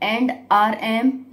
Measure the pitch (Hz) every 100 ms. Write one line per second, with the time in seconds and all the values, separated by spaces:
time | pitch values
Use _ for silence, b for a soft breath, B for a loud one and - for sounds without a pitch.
0 | 202 226 254 - - 208 214 - 220 226
1 | 262 262 -